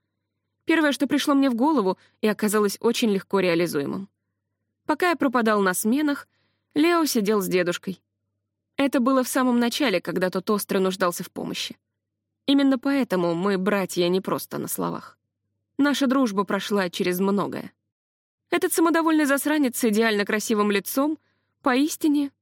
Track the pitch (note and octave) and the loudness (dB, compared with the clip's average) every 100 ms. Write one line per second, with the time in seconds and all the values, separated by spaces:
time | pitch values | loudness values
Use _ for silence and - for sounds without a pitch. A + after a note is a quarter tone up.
0 | _ _ _ _ _ _ - E4 D4+ - | _ _ _ _ _ _ 0 2 2 0
1 | C4+ D4 D4+ C#4 C#4 A3+ C#4+ D4 F#3 - | -2 0 2 2 2 2 2 2 0 -4
2 | _ _ G#3+ G#3 G#3+ G#3+ G3+ - A3+ A#3+ | _ _ -2 0 0 2 0 0 -2 0
3 | A#3 F#3+ - G3 F#3 E3 E3+ D3 C3+ F#3+ | 0 0 -2 0 2 0 0 -2 -4 -8
4 | G3 _ _ _ _ _ _ _ - D4+ | -12 _ _ _ _ _ _ _ -4 0
5 | F4+ E4 C#4+ B3 A3 G#3 G3 F3+ G#3+ C4+ | 0 2 0 2 2 2 2 0 0 0
6 | D4+ C#4+ - _ _ _ _ D4 E4 E4+ | 0 -2 -8 _ _ _ _ 0 2 2
7 | D#4 A#3+ G3 G#3+ F3+ F3+ F3 F3 - F3+ | 2 0 0 0 0 0 0 -4 -8 -12
8 | _ _ _ _ _ _ _ - C#4 C#4 | _ _ _ _ _ _ _ -2 0 2
9 | A#3+ C4+ B3 C#4+ B3+ A#3+ A#3 - C#4+ F3 | 2 2 0 0 2 2 0 0 0 0
10 | - F3 F3+ F#3 - G#3 - G3 F#3+ F#3+ | -2 -2 -2 -2 -2 -4 0 0 0 0
11 | F#3 - F#3 - E3 - - - _ _ | -2 -2 -10 -10 -8 -8 -10 -12 _ _
12 | _ _ _ _ - C#4 C#4 C4 C#4 C#4 | _ _ _ _ 0 2 4 2 0 0
13 | B3 F#3 E3+ E3+ G3 G3 F#3+ G3+ F3+ F3 | 0 0 0 0 0 0 0 -2 -2 -2
14 | F3 F#3 G3 D3+ - D3 - - F3 E3 | 0 0 -2 -6 -6 -10 -8 -6 -6 -8
15 | - _ _ _ _ _ _ - C#4+ B3+ | -14 _ _ _ _ _ _ 0 0 2
16 | C#4 C#4 B3 G3 G3 G3+ - G3+ F3+ - | 2 2 2 0 -2 -4 -2 -2 -2 -2
17 | F3+ F3+ G3 G3+ C#3+ - - _ _ _ | -2 0 0 0 -2 -8 -14 _ _ _
18 | _ _ _ _ _ F4 F4+ - E4+ E4 | _ _ _ _ _ -2 0 2 2 2
19 | D#4+ D#4 C#4+ C#4 D4 D#4 C4 - A#3 G#3 | 2 2 2 0 0 0 0 0 0 2
20 | A3+ G#3 G3+ G#3+ - G#3 G#3 G3+ - C4+ | 2 0 -2 -4 -2 0 2 0 -2 -2
21 | D4 D#4 _ _ _ _ C#4+ B3+ D4+ - | -2 -4 _ _ _ _ 0 2 0 0
22 | D#4+ D4 C#4+ _ | 0 0 -2 _